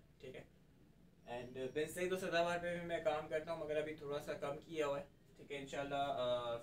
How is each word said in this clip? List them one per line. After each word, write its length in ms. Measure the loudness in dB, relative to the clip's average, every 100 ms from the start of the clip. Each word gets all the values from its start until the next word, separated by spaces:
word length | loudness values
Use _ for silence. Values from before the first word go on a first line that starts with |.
| -16 -16
ठीक 140 | -12 -12
है। 100 | -14 -20 -20 -20 -20 -20 -20 -18 -8
And, 320 | -6 -4 -4
अ, 80 | -2 0
वैसे 260 | 0 0
ही 60 | 0
तो 80 | 2
सदाबहार 400 | 4 4 4 2
पे 140 | 0 -2
भी 60 | 0
मैं 180 | 2
काम 240 | 4 2 2
करता 240 | -2 0
हूँ, 120 | -2
मगर 140 | 0 0
अभी 180 | 0 -4
थोड़ा 220 | -4 -4
सा 140 | -2 -4
कम 160 | -4 -4
किया 240 | -4 0 2
हुआ 120 | 0
है, 60 | -4 -14 -20 -18
ठीक 140 | -8
है। 100 | -6
इंशाल्लाह, 400 | -4 -2 0 2
अ, 560 | 2 2 4 4 2 -2